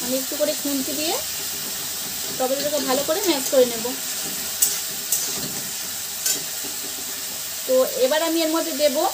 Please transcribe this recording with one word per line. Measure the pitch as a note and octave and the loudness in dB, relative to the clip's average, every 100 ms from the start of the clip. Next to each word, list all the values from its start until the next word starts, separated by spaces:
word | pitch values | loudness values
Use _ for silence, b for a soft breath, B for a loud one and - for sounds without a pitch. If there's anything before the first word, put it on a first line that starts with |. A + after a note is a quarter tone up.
আমি | B3 C4 | 0 0
একটু | C4 C#4+ | 0 0
করে | D4 D4+ | 2 2
খুন্তি | C#4+ C#4 C4 C#4+ | 0 0 0 0
দিয়ে | D#4 A#4+ - - G4 - - - - - - - - - | 0 0 -2 -4 -6 -6 -6 -6 -6 -6 -6 -6 -6 0
টমেটোটাকে | B3+ C4+ C#4+ D4 C4+ | 2 2 2 0 2
ভালো | C4 C#4 | 0 2
করে | D#4+ G#4 | 2 4
ম্যাশ | D4 C4 | 2 4
করে | C#4 B3 | 6 6
নেব। | A#3 A3+ C4 - - G3+ F#3+ - - - - - - - - - - - - - - - - - - - - - - - - - - - - - - - - - | 4 -2 -4 -4 -4 -4 -4 -4 0 2 2 -4 -6 -2 -2 -2 -4 -4 -6 -6 -6 -6 -6 -6 -4 -2 -2 -2 -6 -6 -6 -6 -6 -6 -6 -6 -8 -8 -8 2
তো | B3+ C4 - B3+ | 4 4 4 2
এবার | D4+ E4 | 4 2
আমি | E4 D#4+ | 2 2
এর | D#4+ | 2
মধ্যে | D#4+ C#4 | 0 2
দেব | D4 C4+ F#4 | 4 4 0